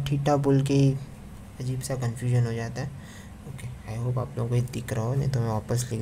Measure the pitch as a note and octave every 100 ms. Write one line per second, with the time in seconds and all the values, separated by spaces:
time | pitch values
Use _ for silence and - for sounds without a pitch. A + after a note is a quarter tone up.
0 | C#3+ C#3+ C#3+ C#3+ C#3 C#3 C#3 C#3 C#3 C3+
1 | - - - - - - B2+ B2+ C3+ C3
2 | A#2+ A#2 B2 B2 A#2 A2+ A#2 A#2+ C3 -
3 | - - - - - - - - - A2+
4 | B2 A#2+ - A#2 A#2 A#2+ B2 A2 - A2
5 | A2+ C#3 C3+ A#2+ A2+ A2 - B2 B2 A2+